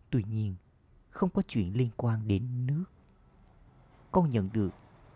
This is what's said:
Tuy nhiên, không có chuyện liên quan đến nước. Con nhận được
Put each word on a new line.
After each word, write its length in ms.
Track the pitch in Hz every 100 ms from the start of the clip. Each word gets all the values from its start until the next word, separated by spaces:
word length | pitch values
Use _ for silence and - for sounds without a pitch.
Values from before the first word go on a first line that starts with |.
| -
Tuy 120 | 131
nhiên, 340 | 101 110 107 92 _ _ _ - _
không 200 | - 185
có 120 | - -
chuyện 280 | 117 90 110
liên 140 | 123 -
quan 320 | - 110 107
đến 380 | 98 123 123 127
nước. 180 | 151 185 _ - _ _ - - - - - - - -
Con 180 | 190 165
nhận 220 | 117 95
được 180 | 107 95 - - - -